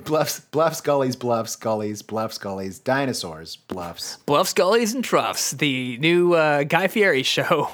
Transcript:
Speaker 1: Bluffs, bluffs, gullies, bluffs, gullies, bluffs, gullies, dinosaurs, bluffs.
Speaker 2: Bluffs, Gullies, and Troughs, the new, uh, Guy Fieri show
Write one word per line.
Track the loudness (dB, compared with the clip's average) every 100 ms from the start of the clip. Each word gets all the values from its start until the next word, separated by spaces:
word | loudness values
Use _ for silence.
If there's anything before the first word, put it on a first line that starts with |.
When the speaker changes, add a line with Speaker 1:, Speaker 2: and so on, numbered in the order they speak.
Speaker 1:
Bluffs, | 0 0 0 -4
bluffs, | -4 0 0 0
gullies, | 0 0 0 -2
bluffs, | -2 -2 -2 -6
gullies, | -2 -2 -4 -8
bluffs, | -8 -6 -6 -6
gullies, | -8 -8 -8 -6
dinosaurs, | -2 0 0 -4 -8 -12 -16 -16
bluffs. | -12 -10 -10 -10 -12 -8 2
Speaker 2:
Bluffs, | 2 4
Gullies, | 2 4 4 2
and | -2
Troughs, | 0 0 0 -2 -4
the | -2 0 0 -4 0
new, | 2 4 4
uh, | 4 4 2
Guy | 2 2 2
Fieri | 2 4 2
show | 0 0 2 2 0